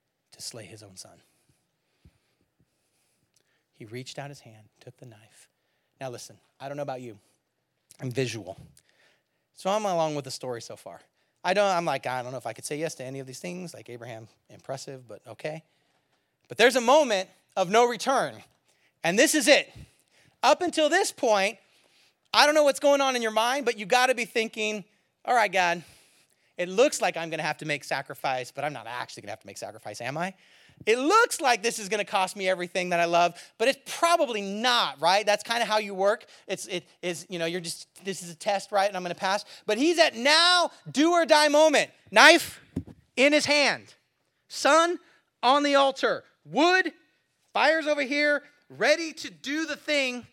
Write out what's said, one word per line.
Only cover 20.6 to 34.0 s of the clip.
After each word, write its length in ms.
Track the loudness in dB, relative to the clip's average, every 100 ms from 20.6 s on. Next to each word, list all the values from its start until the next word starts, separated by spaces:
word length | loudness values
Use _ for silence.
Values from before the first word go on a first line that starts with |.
until 280 | 0 0 2
this 240 | 2 0
point, 460 | -2 0 2 0 -4 _ _ _ _ _ _ _
I 100 | 4
don't 100 | 6
know 100 | 6
what's 160 | 2 2
going 200 | 2 2
on 160 | 2 0
in 60 |
your 80 | -2
mind, 340 | 0 0 -2
but 140 | -4 -6
you 80 | 0
gotta 280 | 2 2
be 120 | 0 -4
thinking, 580 | -4 -4 -4 -6 -6 -12 _ _ _
"All 100 | -2
right, 160 | 2 2
God, 320 | 2 0 0 -6 -20 _ _ _ _ _ -8
it 120 | -4
looks 320 | 2 2 2
like 160 | -2 -4
I'm 140 | -6
gonna 120 | -6
have 160 | -6 -6
to 60 |
make 200 | -6 -6
sacrifice, 640 | -6 -8 -8 -8 -6 -4 -6
but 140 | -8
I'm 80 | -8
not 140 | -8 -12
actually 360 | -12 -12 -14
gonna 100 | -16
have 80 | -16
to 60 | -16
make 120 | -16
sacrifice, 420 | -14 -14 -16 -10
am 180 | -8 -6
I? 160 | -8 -10 _ _ _ -6
It 140 | 0 0
looks 420 | 4 4 4 2
like 220 | 0 0
this 160 | -2 -6
is 100 | -4
gonna 160 | -4
cost 320 | -2 -2 -2 -2
me 140 | -2
everything 400 | -2 -4 -6 -2
that 100 | 0
I 60 | 2
love, 340 | 2 2 -2 -16 -4
but 100 | -2
it's 140 | -2 -6
probably 560 | -2